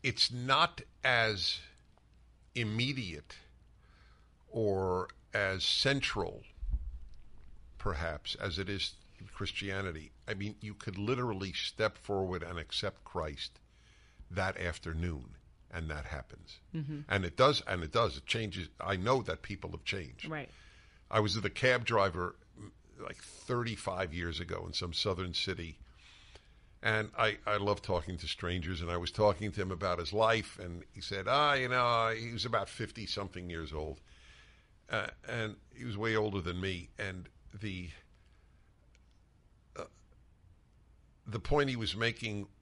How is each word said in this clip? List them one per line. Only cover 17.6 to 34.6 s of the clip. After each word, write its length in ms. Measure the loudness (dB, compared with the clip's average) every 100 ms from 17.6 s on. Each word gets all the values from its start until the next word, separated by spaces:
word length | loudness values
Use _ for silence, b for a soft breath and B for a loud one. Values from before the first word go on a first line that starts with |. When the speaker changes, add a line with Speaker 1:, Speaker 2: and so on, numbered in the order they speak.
| 0
Speaker 1:
and 160 | -2
it 100 | 0
does. 260 | 2 2 0
It 100 | -2
changes. 400 | -2 0 -4 -8 -6
I 180 | -2 0
know 260 | 4 2
that 180 | 2 -6
people 300 | -6 -8 -6
have 140 | -8 -6
changed. 440 | -6 -6 -10 -8
Speaker 2:
Right. 200 | -8 -8 B B B B B B
Speaker 1:
I 100 | 2
was 160 | 4 2
with 100 | -2
a 40 |
cab 360 | 4 4 6 4
driver, 500 | 6 6 2 -4 -4 -20 -18
mm, 100 | -18 -18 -20 -14
like, 140 | -12 -12
thirty-five 960 | -14 -16 -2 0 0 -2 -4 -2 -2
years 260 | 0 -2 -2
ago 260 | -4 -4 -4
in 60 |
some 200 | -4 -2
southern 400 | 0 0 0 0
city, 440 | -2 -2 -2 -6 -10 B B B B B B B B B B
and 280 | 2 2 0 4
I, 200 | 4 4 0
I 100 | 2
love 240 | 4 2
talking 360 | 2 0 0 -6
to 100 | -4
strangers, 540 | -4 -2 0 0 -2
and 100 | -2
I 60 | -2
was 140 | -2
talking 400 | 6 6 6 -2
to 100 | -2
him 100 | -4
about 280 | -2 0 0
his 120 | 0
life, 480 | 4 6 4 0 -10
and 220 | -10 -10 -12
he 80 | -12
said, 260 | -6 -4 2
"Ah, 260 | 4 6
you 160 | 4 2
know," 440 | 4 4 4 4 0
he 160 | -4
was 120 | -4 0
about 220 | 0 0
fifty-something 840 | -4 -6 -6 -6 -4 -4 -6 -6
years 240 | -6 -4
old, 280 | -4 -4 -8 -14 B B B B B